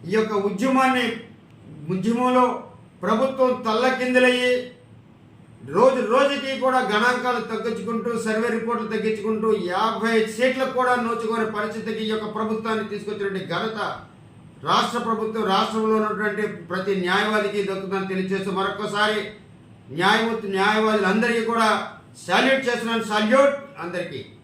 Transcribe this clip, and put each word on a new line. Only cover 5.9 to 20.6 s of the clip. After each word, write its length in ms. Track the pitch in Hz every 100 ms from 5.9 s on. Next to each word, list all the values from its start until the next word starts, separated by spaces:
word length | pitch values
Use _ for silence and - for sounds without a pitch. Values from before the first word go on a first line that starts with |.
| 254 208
రోజుకి 380 | 247 277 277 269 269
కూడా 160 | 262 254 196
గణాంకాలు 500 | 208 240 247 247 233 -
తగ్గించుకుంటూ, 580 | 220 233 190 190 226 240 226 214
సర్వే 240 | 220 233 226
రిపోర్టులు 340 | 226 214 214 214
తగ్గించుకుంటూ, 520 | 220 214 214 208 220 202 175 185
యాభై 400 | 214 - 226 226 214
సీట్లకు 400 | 220 254 254 262 240
కూడా 140 | 254 247 226
నోచుకోని 420 | 226 220 220 214 214
పరిస్థితికి 460 | 214 220 220 214 214
ఈ 40 |
యొక్క 160 | 214 202 208
ప్రభుత్వాన్ని 500 | 214 220 226 220 202
తీసుకొచ్చినటువంటి 600 | 202 - 202 196 185 151
ఘనత 260 | 170 220 220 196 - - - - - - - 143
రాష్ట్ర 300 | 190 220 233 226
ప్రభుత్వం, 360 | 214 220 220 190
రాష్ట్రంలో 420 | 196 214 220 220 220
ఉన్నటువంటి 440 | 214 196 208 208 214 - 165
ప్రతి 220 | 185 196 190 175
న్యాయవాదికి 600 | 196 214 214 196 208 190
దక్కుతుందని 420 | 190 190 190 190
తెలియజేస్తూ, 380 | 190 185 190 202 185
మరొక్కసారి 600 | 196 202 208 202 214 208 196 - - - - - - 147
న్యాయమూర్తి, 500 | 190 214 226 220 202
న్యాయవాదులందరికీ 840 | 190